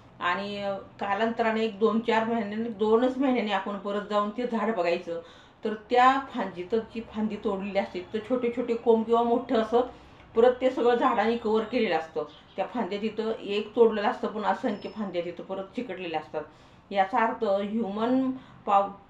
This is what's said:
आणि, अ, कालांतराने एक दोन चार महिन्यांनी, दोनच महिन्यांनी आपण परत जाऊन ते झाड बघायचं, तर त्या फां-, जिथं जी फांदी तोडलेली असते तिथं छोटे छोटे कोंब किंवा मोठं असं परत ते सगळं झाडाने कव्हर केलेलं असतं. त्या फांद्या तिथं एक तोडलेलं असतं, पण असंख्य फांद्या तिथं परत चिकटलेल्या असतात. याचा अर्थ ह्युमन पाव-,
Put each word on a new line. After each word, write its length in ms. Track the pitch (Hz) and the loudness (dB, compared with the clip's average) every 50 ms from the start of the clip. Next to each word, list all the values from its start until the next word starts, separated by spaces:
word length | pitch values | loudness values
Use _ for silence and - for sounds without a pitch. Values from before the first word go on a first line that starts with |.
| - - - - | -20 -20 -10 -4
आणि, 420 | - 175 180 196 202 202 202 202 202 | -2 -2 -2 -2 -4 -6 -6 -6 -4
अ, 140 | 196 196 | -4 -4
कालांतराने 880 | 196 - - - - 208 202 196 202 220 233 226 - 226 226 220 220 226 | -6 -8 -14 -12 -8 -4 -2 0 0 0 0 0 0 0 2 2 2 0
एक 140 | 226 202 190 | -2 0 2
दोन 220 | 226 214 208 226 | 2 2 2 2
चार 240 | 226 - 220 220 226 | 2 2 2 2 2
महिन्यांनी, 440 | 226 233 233 214 202 208 220 226 233 | 2 0 0 -2 -2 -4 -4 -4 -6
दोनच 500 | 220 190 214 214 220 226 254 262 254 247 | -4 -2 2 4 4 4 4 2 2 2
महिन्यांनी 340 | 285 269 254 233 208 208 202 | 2 2 2 2 2 0 0
आपण 260 | 196 190 - 202 196 | -2 -2 -4 -6 -6
परत 220 | 190 202 202 202 196 196 | -4 -4 -4 -4 -2 0
जाऊन 200 | 208 208 208 208 | 0 2 2 0
ते 160 | 214 247 247 | 0 -4 -2
झाड 280 | - 226 220 208 220 220 | -2 -2 0 0 0 0
बघायचं, 460 | 180 175 170 175 180 180 170 170 170 - - - - - - - _ - | 0 2 2 0 0 -2 -6 -8 -8 -10 -12 -18 -20 -20 -20 -14 _ -6
तर 100 | 214 214 | -6 -6
त्या 460 | 220 - - 247 247 247 262 269 220 - - | -6 -4 2 4 6 8 8 6 4 0 -4
फां-, 200 | - 247 196 190 170 | -4 -6 -6 -4 -6
जिथं 220 | 170 180 - 233 226 | -8 -6 -2 -2 -2
जी 220 | 220 - - 226 | -2 -4 -6 -10
फांदी 360 | 226 - - 220 214 214 208 | -10 -8 -4 -4 -2 -2 -2
तोडलेली 420 | 202 - 226 196 190 190 202 185 196 | -2 -2 -2 -2 -2 -4 -2 -2 -2
असते 220 | 196 - - 180 | -2 -2 -4 -10
तिथं 280 | 175 - - 220 214 - | -8 -6 -6 -6 -2 -2
छोटे 240 | 254 247 240 233 233 | 0 0 0 0 -2
छोटे 180 | 262 254 - 233 | -2 -2 -2 -2
कोंब 300 | 226 - 240 226 226 220 | 0 4 4 4 4 4
किंवा 180 | 220 233 233 240 | 4 2 4 4
मोठं 340 | 233 233 254 254 - 262 | 4 2 0 0 0 0
असं 240 | 220 220 220 233 240 254 - - - - - - - - - - | 0 2 2 2 2 0 0 -4 -14 -20 -20 -20 -20 -20 -2 0
परत 160 | 226 226 254 247 - | 2 4 4 2 2
ते 100 | 262 254 | 0 0
सगळं 240 | 254 330 233 240 240 | 0 2 2 2 4
झाडाने 420 | 233 302 254 233 202 208 226 233 | 4 2 2 2 2 2 2 0
कव्हर 280 | 233 - 214 214 220 214 | 0 0 0 0 0 0
केलेलं 340 | - - 254 220 196 165 156 | 0 0 0 0 0 0 -2
असतं. 260 | - - - 156 147 - - - - - - | -2 -4 -6 -6 -6 -6 -10 -18 -20 -10 -6
त्या 100 | - 185 | -6 -6
फांद्या 340 | - - 247 208 175 202 202 208 | -4 -4 -4 -4 -4 -4 -4 -4
तिथं 300 | 214 214 - 220 220 220 - | -4 -4 -4 -4 -4 -6 -6
एक 360 | - 196 202 208 214 - - | -6 -4 -4 -4 -4 0 4
तोडलेलं 320 | 247 233 226 214 208 208 247 | 6 6 6 6 2 0 -2
असतं, 200 | 247 - - 202 | -2 -2 -4 -6
पण 140 | 190 214 208 | -4 -2 0
असंख्य 460 | 190 196 233 - 247 208 196 - 196 | 0 0 0 -2 -4 -4 -4 -8 -10
फांद्या 360 | - 214 214 190 170 175 170 | -8 -8 -6 -4 -4 -4 -4
तिथं 180 | 175 170 - - | -4 -6 -10 -10
परत 220 | - 190 196 190 190 - | -8 -8 -8 -8 -8 -8
चिकटलेल्या 440 | - 226 - 185 175 185 170 160 156 | -8 -8 -6 -8 -8 -6 -6 -4 -6
असतात. 220 | 156 - - 156 151 - - - - - - - - - | -6 -6 -8 -8 -8 -8 -12 -20 -20 -20 -20 -20 -14 -2
याचा 280 | 202 196 190 190 - 240 | 0 0 2 2 2 2
अर्थ 260 | 226 247 254 240 233 | 2 2 0 0 0
ह्युमन 880 | 208 196 196 202 202 214 226 226 190 196 214 220 240 254 262 262 262 262 - - - - - - | 0 0 0 0 -2 -2 -2 -2 -2 -2 -2 0 2 2 2 2 0 -2 -6 -10 -18 -20 -8 -2
पाव-, 240 | 214 202 196 202 196 190 - - - | 2 4 4 4 2 -2 -12 -20 -2